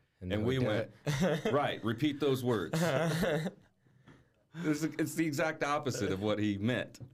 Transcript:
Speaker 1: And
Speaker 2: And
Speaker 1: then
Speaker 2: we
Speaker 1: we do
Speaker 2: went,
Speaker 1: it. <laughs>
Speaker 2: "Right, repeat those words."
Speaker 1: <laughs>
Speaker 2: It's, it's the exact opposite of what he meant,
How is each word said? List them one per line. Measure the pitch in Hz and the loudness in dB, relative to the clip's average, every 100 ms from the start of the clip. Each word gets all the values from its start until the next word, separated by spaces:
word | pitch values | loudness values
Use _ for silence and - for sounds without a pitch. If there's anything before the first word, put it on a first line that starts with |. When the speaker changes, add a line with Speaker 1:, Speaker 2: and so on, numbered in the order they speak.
| _ - | _ -12
Speaker 1:
And | 90 | -4
Speaker 2:
And | 104 | 0
Speaker 1:
then | 110 | 0
Speaker 2:
we | 131 | 2
Speaker 1:
we | |
do | 123 | 2
Speaker 2:
went, | 101 - - - | 0 -2 -6 -4
Speaker 1:
it. | 139 175 160 226 | 0 2 0 2
<laughs> | |
Speaker 2:
"Right, | 143 127 85 | 2 0 -2
repeat | 107 117 147 143 | -2 0 0 2
those | 147 131 | 2 2
words." | 120 113 85 160 | 2 0 0 0
Speaker 1:
<laughs> | 170 139 160 160 185 160 165 - - _ _ _ - - _ _ _ 160 | 2 2 2 2 2 0 -2 -8 -18 _ _ _ -20 -20 _ _ _ -6
Speaker 2:
It's, | 160 147 | -2 0
it's | 156 - 151 | 0 -2 -4
the | 147 | 0
exact | 165 143 160 156 | -2 0 -2 0
opposite | 143 147 135 - 98 | 0 0 0 0 0
of | 95 | 0
what | 107 104 | 0 2
he | 104 101 | 2 0
meant, | 107 117 - - - | 0 0 -2 -8 -10